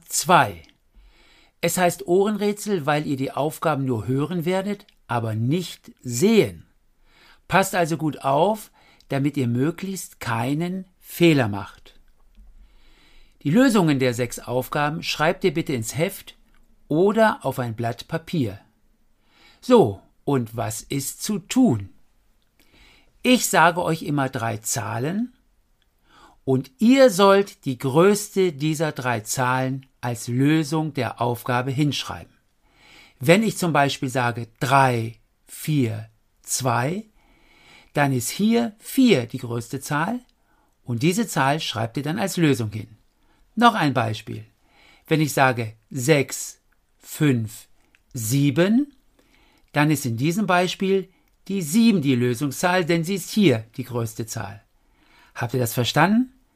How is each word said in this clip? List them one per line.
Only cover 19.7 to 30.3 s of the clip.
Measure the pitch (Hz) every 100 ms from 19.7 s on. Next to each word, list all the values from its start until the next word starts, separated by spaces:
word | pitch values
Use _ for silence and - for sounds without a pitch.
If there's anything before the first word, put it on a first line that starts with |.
| 247 123 98 _ _ -
und | 139 117 113
was | 107 110
ist | - 139 135 -
zu | - 208
tun? | - 254 240 113 95 - _ _ _ _ _ _ _ _ - _ _ _
Ich | 240 254 -
sage | 180 165 170
euch | 170 160
immer | - 143 131
drei | 123 113 110
Zahlen | - 120 107 113 135 202 240 _ _ _ _ _ _ _ _ _ - _ -
und | 131 - _
ihr | 220 269 254
sollt | 180 196 196 196 - 139
die | 123
größte | 135 139 190 202 - 196 185
dieser | 139 156 151 156
drei | 147 127 117
Zahlen | 110 - 123 131 131 135 - _
als | 123 117
Lösung | -